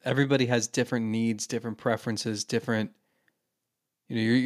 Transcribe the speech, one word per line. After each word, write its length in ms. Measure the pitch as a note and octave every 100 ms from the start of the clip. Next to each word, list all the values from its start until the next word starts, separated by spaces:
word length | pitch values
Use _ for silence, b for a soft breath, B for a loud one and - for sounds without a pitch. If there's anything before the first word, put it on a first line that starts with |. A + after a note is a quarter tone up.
Everybody 400 | B2+ B2+ C#3 C3+
has 240 | A#2+ A#2+ A2+
different 380 | C3+ B2 B2 A2
needs, 400 | A2+ A2+ G#2+ -
different 320 | A#2 A2+ A2
preferences, 680 | B2 A2 A#2+ A2 A#2 G#2
different, 460 | - A#2 - A2 G#2 _ _ _ _ _ _ _ _ _ _ _ -
you 80 | A#2
know, 60 |
you're, 140 | A2 B2+